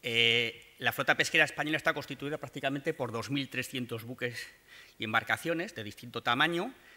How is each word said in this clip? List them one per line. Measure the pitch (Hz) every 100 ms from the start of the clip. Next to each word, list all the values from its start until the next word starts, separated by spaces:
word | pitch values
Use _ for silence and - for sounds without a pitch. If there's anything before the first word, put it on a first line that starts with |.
Eh, | 123 117 117 117 117 - - -
la | 120
flota | - 143 147
pesquera | 151 165
española | 151 - 151 156
está | 165 160
constituida | 139 135 139 151
prácticamente | 135 147 139 139 139
por | 151 123
dos | 113 110
mil | 143 131
trescientos | 127 123 - 120 113
buques | 113 127 123 117 - - _ - - -
y | 110
embarcaciones | 113 113 110 165 165 190
de | -
distinto | 104 - 120 117
tamaño. | 131 123 156 170 220 262 -